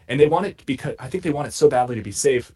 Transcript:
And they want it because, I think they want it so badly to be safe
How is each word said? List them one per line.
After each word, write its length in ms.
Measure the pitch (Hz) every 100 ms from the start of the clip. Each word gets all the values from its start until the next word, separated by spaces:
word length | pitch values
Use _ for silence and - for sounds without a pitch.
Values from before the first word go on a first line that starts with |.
| -
And 100 | 135
they 80 | 151
want 200 | 165 196
it 180 | - -
because, 300 | 135 - -
I 80 | 131
think 160 | 185
they 80 | 175
want 160 | 143 135
it 60 |
so 160 | - 151
badly 260 | 131 123
to 80 | 117
be 80 | 101
safe 400 | 98 147 123 120